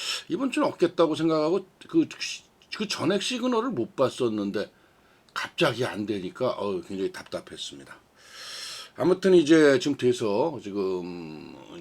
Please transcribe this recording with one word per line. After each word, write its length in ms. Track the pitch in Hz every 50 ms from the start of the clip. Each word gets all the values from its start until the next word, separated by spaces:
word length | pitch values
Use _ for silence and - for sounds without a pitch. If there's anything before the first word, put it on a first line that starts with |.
| - - - - - -
이번 220 | 160 214 277 254
주는 140 | - 302 277
없겠다고 480 | 202 - - 180 170 - - 170 151 156
생각하고 500 | - 160 165 160 156 151 160 185 190 190 - _ - - -
그, 180 | 160 165 147 - - - - - - - - _ _ _ _ - -
그 100 | - 214
전액 340 | 214 - - - 160 202 240
시그널을 500 | - - 247 233 240 254 240 220 233 269
못 260 | 196 120 110 101 -
봤었는데 760 | - 131 120 - - 127 113 107 104 101 101 95 104 92 - _ _ _ _ _ _ _ _ _ _ _ _ -
갑자기 520 | - - - - - 175 139 113 117 127
안 200 | 104 - 101 104
되니까, 440 | 104 107 98 90 87 - - 131 120
어, 300 | - - 101 101 95 87
굉장히 300 | - - 98 95 98 92
답답했습니다. 840 | - - - - - 85 - - 87 78 - - 71 69 67 - - - _ _ _ _ - - - - - - - - - - - - - - -
아무튼 360 | - 123 175 185 180 - 190 185
이제 460 | 175 151 143 165 160 151 143 135 127
지금 180 | - 147 135
돼서 640 | - 127 123 123 - 120 104 101 110 143 165 143 107
지금 920 | 92 101 95 101 95 95 92 90 87 90 87 87 82 78 78 73 73 73 71 65 64 - 82 87